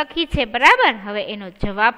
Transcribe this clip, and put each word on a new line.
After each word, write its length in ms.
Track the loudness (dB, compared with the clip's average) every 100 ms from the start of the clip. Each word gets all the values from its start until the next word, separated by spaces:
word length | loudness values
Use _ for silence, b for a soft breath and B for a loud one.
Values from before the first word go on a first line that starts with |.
લખી 260 | -4 -4 -4
છે, 100 | -2 -2
બરાબર? 400 | 2 4 6 2 0
હવે 180 | -6 -8 -8
એનો 140 | -10 -12 -8
જવાબ 320 | -6 0 0